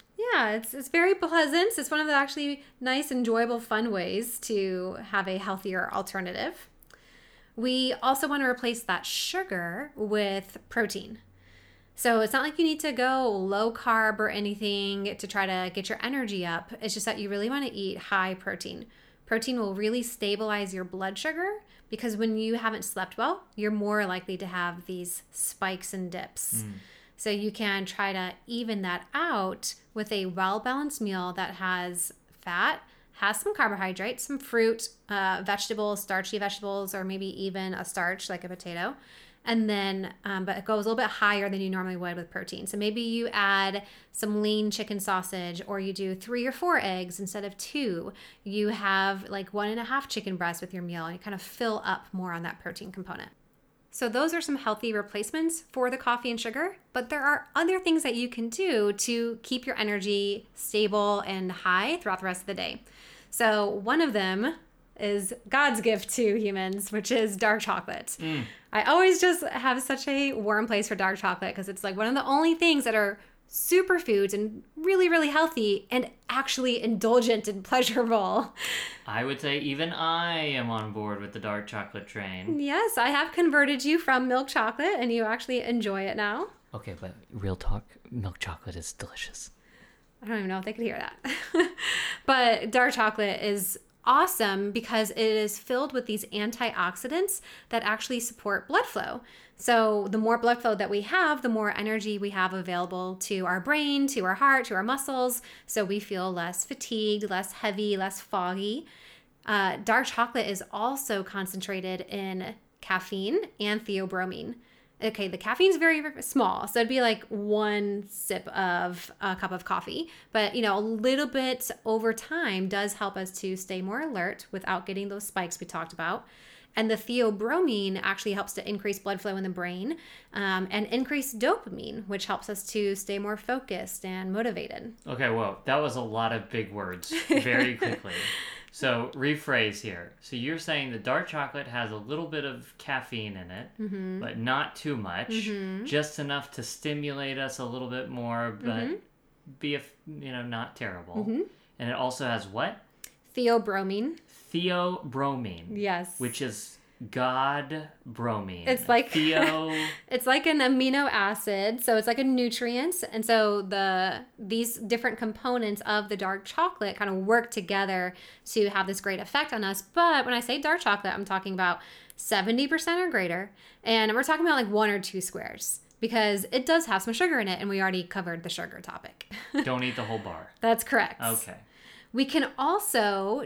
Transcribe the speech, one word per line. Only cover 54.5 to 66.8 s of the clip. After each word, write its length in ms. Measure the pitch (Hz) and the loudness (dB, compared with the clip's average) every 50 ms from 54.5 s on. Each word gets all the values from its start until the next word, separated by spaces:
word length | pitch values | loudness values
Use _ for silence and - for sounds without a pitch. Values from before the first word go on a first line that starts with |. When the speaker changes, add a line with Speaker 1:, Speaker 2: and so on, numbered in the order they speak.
| 285 | -4
Speaker 1:
healthy 360 | 269 - 226 214 214 - 233 214 | -2 0 -2 -2 0 -2 -2 0
replacements 720 | 208 202 208 - 208 220 - - 320 320 330 330 - - _ - | -2 -2 -2 -4 -6 -4 -2 -2 0 0 0 0 -2 -8 _ -2
for 180 | 262 247 247 | 0 0 0
the 60 | 254 | 0
coffee 340 | 262 - 247 240 240 247 247 | 0 0 0 0 0 0 -2
and 80 | 233 226 | -4 -2
sugar, 380 | - 233 226 269 330 381 381 - _ _ - | -4 -4 -2 -2 -2 -2 -4 -8 _ _ -6
but 160 | 254 240 254 | -6 -4 -2
there 140 | 302 294 269 | -2 2 2
are 260 | 285 294 285 - - - | 2 2 2 0 -2 0
other 240 | 285 339 339 381 370 | 2 4 4 2 2
things 220 | 370 349 320 320 - | 4 4 4 4 4
that 100 | 269 226 | 2 0
you 140 | 233 247 240 | 0 -2 -2
can 200 | 240 233 226 233 | -4 -4 -6 -4
do 440 | 226 - 381 359 277 220 208 208 202 | -2 0 0 2 4 4 4 2 2
to 460 | 202 - 240 240 233 233 233 226 226 - | 0 0 0 0 0 0 -2 -4 -6 -4
keep 240 | - 254 247 247 | -4 -4 -4 -2
your 100 | 269 - | -4 -2
energy 720 | - 214 208 208 202 185 208 202 202 202 202 202 - - - _ | -2 0 0 0 0 0 0 0 0 0 0 -2 -4 -6 -14 _
stable 640 | - - - - 208 214 196 202 208 202 208 202 202 - | -10 -8 -2 2 2 2 4 4 4 4 4 2 2 0
and 240 | - 190 190 185 185 | -4 -4 -4 -4 -4
high 460 | 180 - - 185 180 185 202 254 330 | -6 -2 0 2 4 4 4 2 0
throughout 240 | 339 - 208 185 185 | -2 -2 -2 -4 -2
the 60 | 190 | -2
rest 160 | 185 180 185 - | -4 -4 -4 -6
of 40 | |
the 80 | - 196 | -8 -6
day. 280 | 190 90 - 65 - - - - - - - - - - - | -4 -4 -6 -6 -10 -16 -20 -20 -20 -20 -20 -20 -20 -18 -10
So 380 | - - 240 220 214 208 208 202 | 0 2 4 4 6 4 4 2
one 320 | - 202 196 226 269 320 | 0 -2 0 2 4 4
of 120 | 330 285 208 | 4 4 4
them 420 | 208 190 185 190 196 226 294 330 - - _ _ _ _ _ _ - | 2 2 2 2 2 0 0 -2 -4 -12 _ _ _ _ _ _ -4
is 340 | 214 208 208 202 190 - 247 - - 208 | -2 0 0 0 0 -4 -6 -8 -4 2
God's 320 | - 277 285 285 233 220 | 4 4 6 6 4 4
gift 300 | - 233 220 196 196 - | 4 4 4 2 0 -2
to 260 | - - 233 208 202 226 | 0 4 4 4 4 4
humans, 540 | 214 202 196 190 185 185 190 202 | 2 2 0 0 0 -2 -2 -2